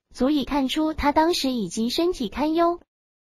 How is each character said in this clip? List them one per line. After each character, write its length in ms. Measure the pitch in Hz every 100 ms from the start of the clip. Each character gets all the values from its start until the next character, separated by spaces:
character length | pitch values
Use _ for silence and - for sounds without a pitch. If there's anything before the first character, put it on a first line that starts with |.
| _
足 160 | - 254
以 160 | 302 -
看 240 | 285 262
出 240 | 311 311
她 180 | 320 277
当 220 | 302 320
时 180 | 349 269
已 160 | 254 185
经 220 | 220 226
身 240 | 285 339
体 160 | 370 233
堪 240 | - 302
忧。 260 | 320 339 349 _ _ _ _